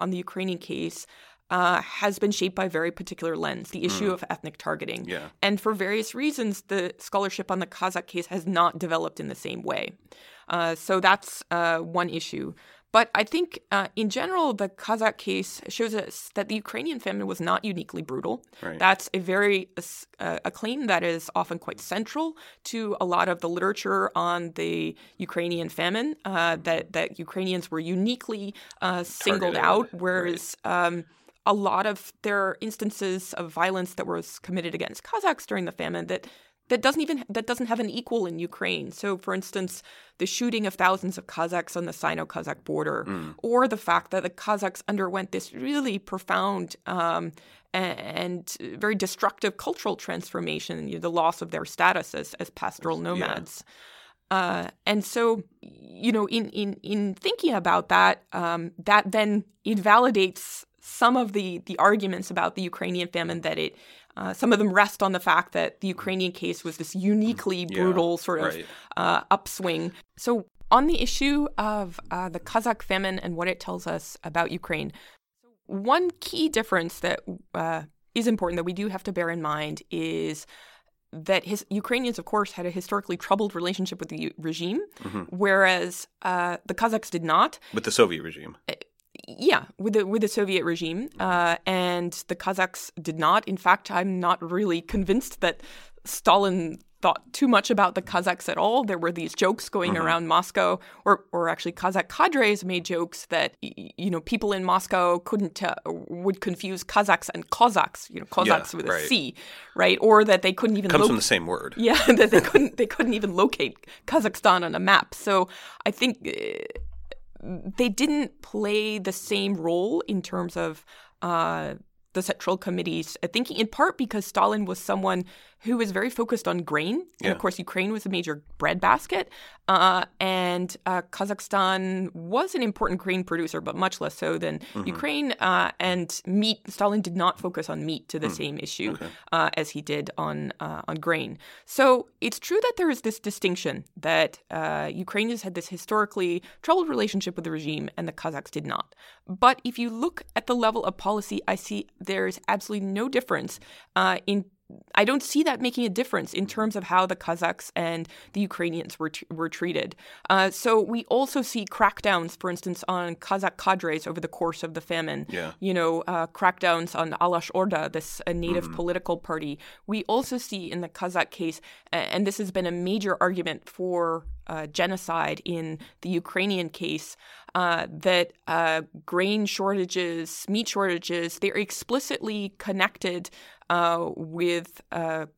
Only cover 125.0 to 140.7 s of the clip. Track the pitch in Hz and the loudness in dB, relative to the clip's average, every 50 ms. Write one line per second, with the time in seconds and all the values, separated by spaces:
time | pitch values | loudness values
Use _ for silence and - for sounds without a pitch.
125 | 190 190 185 185 180 - - - - - _ _ - 226 247 233 226 202 180 190 | 2 2 0 0 -2 -4 -10 -20 -20 -20 _ _ -2 0 0 2 2 0 0 0
126 | 214 254 - - 233 226 247 - - 175 175 180 165 151 151 147 156 180 240 330 | -2 0 0 -2 0 0 0 0 0 0 -2 -2 -2 0 0 0 0 0 -2 -2
127 | 359 - _ - - 190 180 - - 202 - - 175 - - 190 185 202 220 214 | -4 -6 _ -4 -2 0 0 2 0 0 0 -2 -8 -4 -2 -2 0 0 -2 -2
128 | - 190 190 175 170 165 147 147 - - - - 151 151 165 185 196 208 220 302 | -2 -2 -2 -2 -2 -2 -6 -6 -8 -14 -6 0 0 2 2 4 4 4 4 4
129 | - - 359 - - - - - - - - - _ - 190 175 180 190 180 185 | 2 -2 -2 -2 -2 -4 -8 -20 -20 -20 -20 -6 _ 4 6 6 8 6 6 4
130 | - - _ - 190 190 190 185 180 180 180 180 180 175 - - - 190 185 180 | 0 -2 _ -2 0 0 2 2 2 0 0 0 -2 -4 -6 -4 -2 -2 -2 -2
131 | 180 - - - 196 202 208 208 - - 208 196 190 190 190 190 185 185 185 185 | -2 -4 -4 -4 -4 -4 -4 -6 -4 0 2 4 4 4 2 2 0 0 -2 -2
132 | 190 170 - 170 165 170 208 262 349 370 - 302 247 208 196 - 214 - 180 180 | -2 -4 -6 -8 -6 -2 0 0 0 0 0 0 0 0 0 0 0 0 0 -2
133 | - 190 185 185 180 185 165 165 165 160 - 160 165 - - 180 190 190 - - | -2 0 0 0 0 -2 -2 -2 -2 -4 -4 -6 -6 -4 -2 0 -2 -2 -2 -2
134 | - 151 - - - 160 165 - 170 160 156 156 - - - 104 - 185 170 - | -6 -6 -4 -2 -2 -2 -2 -2 -2 -4 -4 -6 -8 -10 -8 -6 -6 -6 -6 -4
135 | 277 285 294 294 294 269 - - - 185 180 180 180 - - - 180 185 180 180 | -4 -2 -2 -2 -2 -2 -2 0 2 2 4 4 2 0 0 -2 -2 0 0 0
136 | 170 - - - - 180 185 208 214 220 214 - - - - - 202 202 208 214 | -2 -4 -6 -8 -4 0 2 2 2 2 0 -4 -6 -10 -4 0 0 2 2 0
137 | 185 180 170 185 170 185 - - - 180 180 160 156 - 160 156 147 160 160 - | -2 -2 0 0 2 2 0 0 -4 -6 -4 -4 -6 -6 -6 -6 -4 -4 -6 -6
138 | - - - 156 - - 165 160 151 143 147 151 - - - - - - 156 - | -8 -8 -6 -4 -2 -4 -4 -4 -6 -6 -6 -6 -8 -8 -6 -4 -4 -4 -4 -6
139 | - 170 - - - - - 165 160 151 - 160 151 151 - 147 151 - 147 147 | -8 -12 -14 -14 -8 -2 0 2 2 2 0 -2 -4 -4 -6 -8 -6 -4 -4 -4
140 | 147 - - - 156 156 151 147 147 139 - - 151 156 | -4 -6 -6 -4 -4 -4 -4 -4 -6 -6 -8 -8 -8 -10